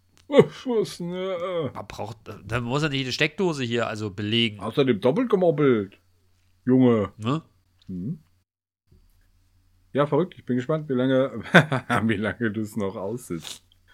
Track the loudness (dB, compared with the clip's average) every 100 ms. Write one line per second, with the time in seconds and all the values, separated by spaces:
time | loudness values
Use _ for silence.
0 | _ _ 4 6 6 2 -2 -2 -2 -4
1 | -8 -6 -6 -6 -4 -4 -4 -8 -14 -10
2 | -10 -12 -16 -16 -6 -6 -2 -2 -2 -2
3 | -4 -2 -2 0 -2 0 -2 -2 -2 -4
4 | -8 -6 -4 -2 -2 -4 -6 0 2 4
5 | 2 2 0 2 2 4 4 4 0 -10
6 | _ _ _ _ _ _ 2 6 6 4
7 | 0 -4 -4 -4 -6 _ _ _ -12 -10
8 | -8 -10 _ _ _ _ _ _ _ _
9 | _ _ _ _ _ _ _ _ _ -2
10 | 2 2 0 -6 -4 -4 -2 -4 -2 0
11 | 2 2 2 -4 4 4 6 -2 -2 0
12 | 0 0 -2 -2 -4 -4 -6 -4 -6 -6
13 | -8 -10 -8 -10 -10 -18 _ _ _